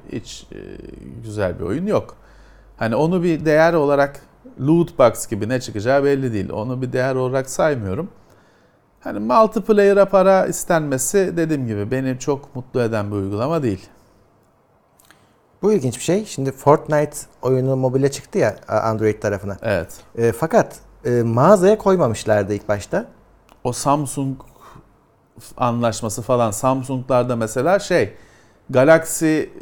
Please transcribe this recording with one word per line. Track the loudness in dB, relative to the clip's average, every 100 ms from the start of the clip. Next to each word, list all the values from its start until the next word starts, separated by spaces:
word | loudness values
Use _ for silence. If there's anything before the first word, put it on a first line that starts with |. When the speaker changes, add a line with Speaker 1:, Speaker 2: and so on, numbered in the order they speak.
| -12
Speaker 1:
hiç, | -12 -12 -18 -18
e, | -18 -16 -16 -18 -18 -18 -16
güzel | -10 -4 -4 -4
bir |
oyun | -6 -4 -2
yok. | -2 -4 -12 -20 -20 -20 -20 -20 -6
Hani | -2 0
onu | 0 0
bir | 0 0
değer | 2 4 4
olarak, | 4 2 2 0 -2 -20 _ -20 -4
loot | 2 2 2 4
box | 4 4 -6
gibi | -6 -2
ne | -4
çıkacağı | -4 -4 0 2
belli | 2 2 0
değil. | -4 -4
Onu | -6 -6 -6
bir | -4
değer | -2 -2
olarak | -2 -2 -2 -4
saymıyorum. | -2 0 0 -4 -6 -8 -14 _ _ _ _ _ _ _ _
Hani | -10 -6
multiplayer'a | 2 4 4 0 0 4 6 4
para | 4 4 4 4 2
istenmesi, | -4 -2 0 0 -2 0 0 0 -2
dediğim | -2 -2 -2
gibi, | -4 -4
beni | -4 -4 -4
çok | -4 -6 -6 -16
mutlu | -6 -2
eden | -2 -2 -4
bir | -4
uygulama | -4 -4 -2 -2
değil. | -2 -4 -8 _ _ _ _ _ _ _ _ _ _ _ _ _ _ _ _ _
Speaker 2:
Bu | 0
ilginç | 2 0 -4
bir |
şey. | -2 -2
Şimdi | -2 -6 -6
Fortnite | 0 2 2 2 0 0 -6 -18 _
oyunu | -2 0 0 0
mobile | 0 0 0
çıktı | -2 -6 0
ya, | 0 -2 -4
a-, | -2
Android | 0 0 0 0
tarafına. | -2 -4 -6 -8
Speaker 1:
Evet. | -2 -2 -4 -12 -14 -2
Speaker 2:
E, | -2
fakat, | 0 0 2 0 -6 -20 -8
e, | -2
mağazaya | 0 2 4 6 6 6 4
koymamışlardı | 2 2 0 -2 0 0 0
ilk | -4 -4
başta. | -4 -2 -6 -6 -14 _ _ _ _
Speaker 1:
O | -6
Samsung | -2 0 0 -2 -6 -6 -8 -14 _ -20 -20 _ _ _ _ _ -20 -20 -4
anlaşması | -2 0 -2 -2 -6 -6
falan. | -2 0 0
Samsung'larda | 0 0 0 -4 -8 0 0 0 -2
mesela | -2 -2 0 0
şey, | 0 0 0 -6 -20 _ _ _ 0
Galaxy | 4 6 6 4 -2 0 0 -2 -10